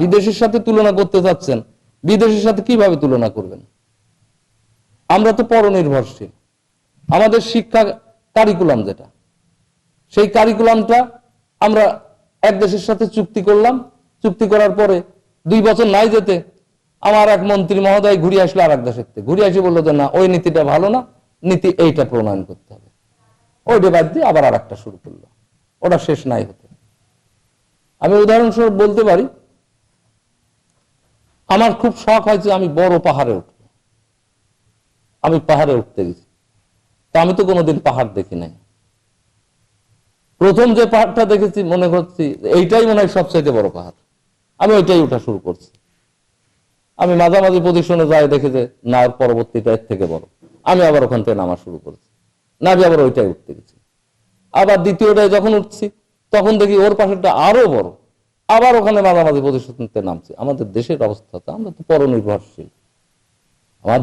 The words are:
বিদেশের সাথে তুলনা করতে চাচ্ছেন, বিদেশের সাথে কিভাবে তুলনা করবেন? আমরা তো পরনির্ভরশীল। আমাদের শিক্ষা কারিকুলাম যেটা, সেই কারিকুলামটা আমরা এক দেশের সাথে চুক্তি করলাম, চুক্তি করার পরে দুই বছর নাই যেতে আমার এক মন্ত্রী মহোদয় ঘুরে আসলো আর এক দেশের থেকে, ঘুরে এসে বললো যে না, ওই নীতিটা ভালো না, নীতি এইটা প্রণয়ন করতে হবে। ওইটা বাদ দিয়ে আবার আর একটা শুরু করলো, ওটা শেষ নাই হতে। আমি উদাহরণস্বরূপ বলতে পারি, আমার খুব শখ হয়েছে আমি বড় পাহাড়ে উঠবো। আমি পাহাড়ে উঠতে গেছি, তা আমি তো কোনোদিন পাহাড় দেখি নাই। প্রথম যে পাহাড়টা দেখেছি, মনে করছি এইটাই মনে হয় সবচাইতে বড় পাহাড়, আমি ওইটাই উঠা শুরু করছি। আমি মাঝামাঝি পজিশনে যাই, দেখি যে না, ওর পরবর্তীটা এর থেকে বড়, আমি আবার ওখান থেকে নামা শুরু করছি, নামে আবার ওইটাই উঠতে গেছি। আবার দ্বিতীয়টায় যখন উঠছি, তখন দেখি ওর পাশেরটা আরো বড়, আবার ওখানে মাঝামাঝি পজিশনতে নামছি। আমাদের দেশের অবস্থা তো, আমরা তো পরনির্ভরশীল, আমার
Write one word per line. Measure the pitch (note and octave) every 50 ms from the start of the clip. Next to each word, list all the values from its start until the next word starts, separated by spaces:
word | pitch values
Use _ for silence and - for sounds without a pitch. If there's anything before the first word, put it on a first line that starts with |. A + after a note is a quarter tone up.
বিদেশের | E3 F3 G3 G#3 F#3+ A3 G3 -
সাথে | A#3 G#3+ A3 A3+ A#3
তুলনা | A3+ A3 G#3+ G#3+ G#3 F#3+ G3
করতে | G3 G3 - F#3+ F3
চাচ্ছেন, | F#3+ E3+ - - C#3 B2 A2+ - _ _ _ _ _ _ _ -
বিদেশের | E3 G#3+ G3 A3+ A3 G#3+ G#3 G#3
সাথে | A3+ G#3 G3+ G3
কিভাবে | - A#3+ A3 G3+ F#3+ E3 C#3 D3
তুলনা | C3+ C3 A#2+ A#2 G#2 -
করবেন? | G#2+ F#2+ F#2 F#2 F2+ - _ _ _ _ _ _ _ _ _ _ _ _ _ _ _ _ _ _ _ _ _ _ _ _ _ _ _ _ -
আমরা | E3+ G#3 G#3+ A3+ G#3
তো | B3 A#3 -
পরনির্ভরশীল। | A#3 A3+ G#3 G3+ G3 F#3 E3 C#3+ C#3 C3 A2+ - - - G2+ - _ _ _ _ _ _ _ _ _ _ _ _ _ _ - - -
আমাদের | F3+ A3 G#3+ A3 A#3 - -
শিক্ষা | - A#3 - - - A3 G#3+ G#3 - - _ _ _ _ _ _ -
কারিকুলাম | A3 A3 G#3 G3 E3+ F#3 D#3 C3 A2 G2
যেটা, | G2+ F#2+ - - _ _ _ _ _ _ _ _ _ _ _ _ _ _ _ _ _ _ _ _ _ -
সেই | G3+ G#3+ G3+ -
কারিকুলামটা | A3+ A3 A#3 G#3 G#3 A3+ A3+ A3 A3 G3+ G#3+ A#3 B3 B3+ A#3+ - - _ _ _ _ _ _ _ -
আমরা | G#3 G#3+ A3 G#3+ G#3 F3+ - - - _ _ _ _ _ _ - -
এক | A3 G3+ F#3+ G#3+
দেশের | F#3 G3+ G3 -
সাথে | - A3 - A3+ - -
চুক্তি | A3 F#3 - - G#3+ F3+
করলাম, | G#3 G#3 G#3 A3 A#3+ C4 B3+ - - _ _ _ _ _ _ -
চুক্তি | G#3 F3 - A3+ F#3+
করার | G#3+ G#3 G#3 G3+ F3+ G#3
পরে | G#3+ G3 F#3 F3 F3 _ _ _ _ _ _ _ -
দুই | D#3 G#3+ A3 G3
বছর | A3+ G#3 A#3 A#3 G#3 F#3+
নাই | G3+ A3+ A3+ A3
যেতে | A3 F3+ G3+ F#3 E3+ - - _ _ _ _ _ _ _ _ _ _ -
আমার | G3+ G#3+ G#3+ G#3 G#3+ G#3
এক | G3+ F#3+ G3+
মন্ত্রী | G3+ G3 F3 E3 G3 G3
মহোদয় | G3 G3 G3 G#3 G3+ G#3 G3 F3 D#3+
ঘুরে | F#3 F#3+ G3 F#3
আসলো | E3 F#3 F#3+ F3
আর | D#3 C#3+
এক | B2+ A#2+
দেশের | B2 A2+ B2 A2 _
থেকে, | - A2 G2+ B2+
ঘুরে | E3+ G3 G#3 F#3+
এসে | F3+ G3 F#3
বললো | F3+ E3+ E3 D#3
যে | D#3+ D3 C#3+
না, | C#3 C#3 -
ওই | F3 F#3+ F#3 F3+
নীতিটা | E3 F3+ F3 D3+ - B2+ C#3+
ভালো | C#3+ D#3+ F#3 G3+ A3+
না, | B3+ B3 _ _ _ _ _ _ _ D#3+
নীতি | F#3 F#3 - - F#3 - - E3+
এইটা | D#3+ C#3 D3+ C3 -
প্রণয়ন | B2 A#2 G#2+ G#2+ G2 F#2+ F2+ -
করতে | F#2 _ _ _ G#2
হবে। | G#2 _ _ _ _ _ _ _ _ _ _ _ _ _ _ _ _ -
ওইটা | - A#3 G3+ F3+ F#3 E3
বাদ | E3+ D#3 D#3 -
দিয়ে | E4 D#4+ -
আবার | D#3+ - - A#2+
আর | A2 -
একটা | - - G2+ - -
শুরু | A2 F#2+ - _
করলো, | - E2+ - _ _ _ _ _ _ _ _ _ _ _ -
ওটা | - F3+ F3 - -
শেষ | - D3 - - C3
নাই | A#2+ G#2+ G2+
হতে। | - - _ _ _ _ _ _ _ _ _ _ _ _ _ _ _ _ _ _ _ _ _ _ _ _ _ _ _ _ -
আমি | - F3 G3+ G#3 G#3
উদাহরণস্বরূপ | G#3+ A3 A#3 A#3+ A3+ F#3+ A#3 A#3 A3 G3 G3 G#3
বলতে | G#3 G3+ A3+ G#3+ G#3
পারি, | E3+ F#3+ B3+ C4+ _ _ _ _ _ _ _ _ _ _ _ _ _ _ _ _ _ _ _ _ _ _ _ _ _ _ _ _ _ _ _ _ _ _ _ _ _ _ _ _ _ _ _ -
আমার | F#3+ G#3 A3+ A3+ - -
খুব | - A#3 - - -
শখ | G#3+ A3 A3 - G#3+
হয়েছে | G#3+ F#3 F#3+ G#3 F#3+
আমি | F#3 F#3 E3 D3 E3
বড় | F#3 F#3 F3 E3 -
পাহাড়ে | E3 C#3 C#3+ C#3 A#2+ G2+ F2
উঠবো। | - _ _ _ _ _ _ _ _ _ _ _ _ _ _ _ _ _ _ _ _ _ _ _ _ _ _ _ _ _ _ _ _ _ _ - -
আমি | D#3 E3 D3+ D#3+ -
পাহাড়ে | D3+ C#3 D3+ C#3+ C3 A#2
উঠতে | G#2+ _ - G#2 F#2
গেছি, | F2 E2+ _ _ _ _ _ _ _ _ _ _ _ _ _ _ _ _ _ _ _
তা | - E3 E3
আমি | F3+ F#3
তো | G3 G3 F#3
কোনোদিন | F#3 F3 D#3+ D#3+ D3 C3+ -
পাহাড় | C#3 B2 C3 B2 G#2 F#2+
দেখি | G2 F#2 - F#2 E2+ E2+
নাই। | D#2+ E2 _ _ _ _ _ _ _ _ _ _ _ _ _ _ _ _ _ _ _ _ _ _ _ _ _ _ _ _ _ _ _ _ _ _ _ _ -
প্রথম | E3+ G3 F3 A3+ B3 A#3+ G#3+
যে | A#3 A#3 - A3
পাহাড়টা | G#3+ A3+ F#3 G3+ A#3+ A3 F#3+
দেখেছি, | G#3 G3 G#3 G3 - G#3 F#3+ E3 F3+
মনে | F3+ F3+ E3+ E3+
করছি | F3+ E3 - - - D#3 C#3 - - - - D#3
এইটাই | F3+ F#3+ F3 A3 A3+ A#3 A3
মনে | G#3+ G#3
হয় | G3 - -
সবচাইতে | F#3+ E3 - - E3 C#3+ D3 B2
বড় | A2 G2+ F2+ -
পাহাড়, | F2 F2 F2 _ _ _ _ _ _ _ _ _ _ _ _ _ -
আমি | F#3 G#3+ G#3+ G#3
ওইটাই | E3+ F3+ F#3 E3 D3+
উঠা | B2+ C3 A2+ -
শুরু | B2 G#2 F#2 -
করছি। | F2+ F2 _ _ _ _ _ _ _ _ _ _ _ _ _ _ _ _ _ _ _ _ _ _ _ _ _ _ _ _ -
আমি | F3 F3+ F3 E3+
মাঝামাঝি | F3 E3+ F3+ G3 F#3+ F#3+ F#3 F3+ E3
পজিশনে | F3+ E3+ E3+ D#3+ E3+ F3 E3 D#3+ D3
যাই, | D#3+ D3+ D3 C#3 D3
দেখি | C3+ C#3+ C3+ B2+
যে | C3 A#2+ - _ _ - A#2+
না, | B2+ B2 B2
ওর | A#2+ A#2+ -
পরবর্তীটা | C3 A#2+ A#2 A#2 A2+ _ - A#2 G#2+ A#2 A2
এর | A2 - -
থেকে | G#2+ F#2+ F#2+ E2 E2
বড়, | D#2+ - _ _ _ _ _ _ _ - D#4+
আমি | F#3 F#3 F3 D#3+
আবার | D3+ C#3+ B2+
ওখান | A2+ B2 A#2 G2+
থেকে | A#2 G#2+ G2+
নামা | F2+ F2+ F2+ - -
শুরু | F#2+ E2+ D2 -
করছি, | D2 C#2 _ _ _ _ _ _ _ _ _ _ _ _ -
নামে | D3 F3+ F#3 F3+ F#3
আবার | E3+ E3 D3+ C#3
ওইটাই | B2+ - C3 G#2+ F#2 E2
উঠতে | _ _ - C#2+
গেছি। | - _ _ _ _ _ _ _ _ _ _ _ _ _ _ _ _ _ _ -
আবার | F3 G3 G3+ G3+ F#3 E3+
দ্বিতীয়টায় | G3+ F3+ - A3 G#3+ G3+ G#3+ G#3 F#3+ G3+
যখন | G3+ F#3+ A3 G#3+ G#3
উঠছি, | G#3 - - - G#3+ G3+ _ _ _ _ _ _ _ - -
তখন | G#3 F#3 G#3+ A3 G3+
দেখি | G#3 G3+ G3+ G3 G3
ওর | G#3 G3+ G#3
পাশেরটা | G#3 F#3+ G3+ F3+ F#3+ F3+ - C3+ D#3
আরো | F#3+ A3+ B3+ B3 F3 C3+
বড়, | G#2+ F#2 F2 - _ _ _ _ _ _ _ _ _ - -
আবার | A3 A#3 A#3+ B3+ B3 A3+
ওখানে | G3 G#3+ G#3+ G#3 F#3+
মাঝামাঝি | F#3 F3 E3+ D#3+ D#3 C#3+ C#3+ C3+
পজিশনতে | C#3 C3 B2+ B2 C3 A#2+ C3 A#2 G#2 - A2 F#2
নামছি। | F2+ E2+ E2 _ _ - - A#2+
আমাদের | C#3+ C#3 B2+ A2+ G2 G2
দেশের | A#2 A#2+ - D#3+ - A2+
অবস্থা | G#2 G#2 - _ _ - F2+ -
তো, | - E3+
আমরা | A3 A3 F#3+ E3
তো | - D#3+ -
পরনির্ভরশীল, | D#3+ D3 C#3+ C3 B2 A2 G#2 G#2 G#2 G2 - _ _ - - - _ _ _ _ _ _ _ _ _ _ _ _ _ _ _ _ _ _ _ _ _ _ -
আমার | G2+ A#2 C3